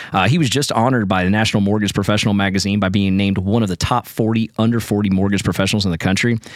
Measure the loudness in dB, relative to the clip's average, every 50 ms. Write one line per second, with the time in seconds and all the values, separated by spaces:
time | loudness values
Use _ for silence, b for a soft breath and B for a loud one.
0 | B B B 0 2 2 2 2 2 0 0 -2 -2 0 0 2 2 2 2 2
1 | 0 0 0 0 2 2 2 2 2 2 0 0 0 2 0 0 -2 -2 -2 -2
2 | 0 0 0 0 0 0 0 0 0 0 0 -2 -2 0 0 0 0 0 0 0
3 | 2 2 2 2 0 0 0 0 0 0 0 0 0 0 -2 -4 -2 -2 -2 -2
4 | -2 -6 -4 -2 -2 0 0 0 -2 -4 -2 0 0 0 0 0 -2 0 0 0
5 | 2 2 2 2 2 0 0 0 -2 -2 0 0 0 0 0 0 0 -2 -2 -2
6 | 0 -2 0 0 0 0 -2 -2 B B B